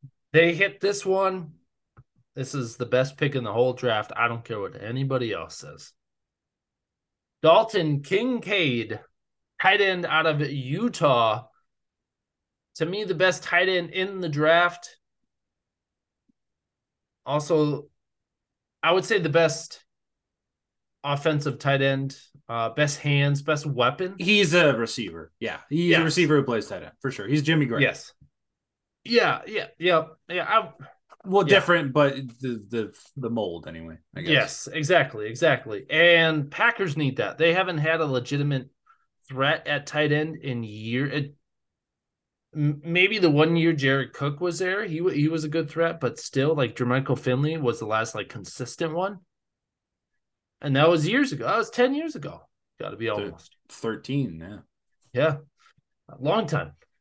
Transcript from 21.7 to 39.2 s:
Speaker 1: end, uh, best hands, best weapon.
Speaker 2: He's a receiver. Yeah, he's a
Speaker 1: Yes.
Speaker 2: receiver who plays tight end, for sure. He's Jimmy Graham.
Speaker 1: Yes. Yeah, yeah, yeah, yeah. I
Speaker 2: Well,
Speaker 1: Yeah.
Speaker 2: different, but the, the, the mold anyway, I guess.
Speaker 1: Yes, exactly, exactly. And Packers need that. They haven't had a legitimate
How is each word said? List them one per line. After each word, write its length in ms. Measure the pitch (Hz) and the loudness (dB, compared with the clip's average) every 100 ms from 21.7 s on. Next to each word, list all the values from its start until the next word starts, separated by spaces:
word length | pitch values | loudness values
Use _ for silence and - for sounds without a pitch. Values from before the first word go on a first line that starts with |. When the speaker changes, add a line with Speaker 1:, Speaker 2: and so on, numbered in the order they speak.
| 139 | 2
Speaker 1:
end, 340 | 135 135 139 - - _ - | 2 0 -4 -10 -20 _ -10
uh, 220 | 117 113 | -4 -4
best 300 | - 147 143 | 0 0 0
hands, 420 | 143 143 143 143 | 0 2 4 2
best 240 | 143 151 151 | 0 -2 -2
weapon. 480 | 120 120 135 185 190 | 0 0 0 -6 -4
Speaker 2:
He's 360 | 180 208 185 | 2 4 4
a 200 | 170 156 | 6 6
receiver. 580 | 120 113 - 104 82 78 _ | 4 -2 -4 -8 -10 -16 _
Yeah, 220 | 110 80 - | -8 -8 -6
he's 280 | 151 175 165 | -2 4 4
a 20 | |
Speaker 1:
Yes. 60 | |
Speaker 2:
receiver 320 | 160 151 165 151 | 4 2 4 4
who 80 | |
plays 240 | 127 117 101 | 2 -2 -4
tight 160 | 95 | -10
end, 80 | 82 - | -14 -10
for 100 | 135 | -10
sure. 160 | - 101 | -8 -2
He's 160 | 147 | 0
Jimmy 240 | 147 160 131 | 2 0 0
Graham. 160 | 113 | 2
Speaker 1:
Yes. 320 | 127 - - - _ _ _ _ _ _ _ _ | 0 0 -12 -20 _ _ _ _ _ _ _ _
Yeah, 380 | - 233 185 127 - | 0 2 4 0 -4
yeah, 200 | 208 - _ | -8 -8 _
yeah, 260 | 170 170 160 - - | 2 2 0 -8 -8
yeah. 180 | 180 - | -6 0
I 380 | 220 190 - - - _ - | 0 0 -8 -20 -20 _ -18
Speaker 2:
Well, 220 | 196 190 170 | 0 2 6
Speaker 1:
Yeah. 100 | 196 | 6
Speaker 2:
different, 360 | - 175 147 | 6 2 2
but 220 | 127 143 | 4 4
the, 500 | 131 135 113 131 117 101 | 2 -8 -10 -8 -8 -6
the, 300 | 117 104 - - - | -6 -6 -10 -16 -10
the 140 | 120 | -6
mold 380 | 117 101 85 80 | -4 -4 -6 -12
anyway, 300 | 82 80 80 _ - | -14 -14 -18 _ -10
I 60 | |
guess. 80 | 165 | 0
Speaker 1:
Yes, 360 | 147 107 - - | 0 0 -6 -10
exactly, 540 | 160 147 175 139 110 107 | -6 2 2 2 -4 -10
exactly. 600 | 120 165 131 117 104 - | 0 2 2 -2 -10 -4
And 600 | 151 170 170 165 156 143 | 4 6 6 4 0 -4
Packers 460 | - 233 226 196 147 | -2 -2 0 -4 -2
need 220 | 143 117 | -2 -2
that. 200 | 98 - | -4 0
They 140 | 160 | 2
haven't 260 | 175 185 165 | 2 0 -2
had 220 | 151 165 | 0 0
a 60 | 156 | 0
legitimate 640 | 127 123 143 143 139 123 _ _ _ _ _ | -2 -2 -2 -2 -2 -6 _ _ _ _ _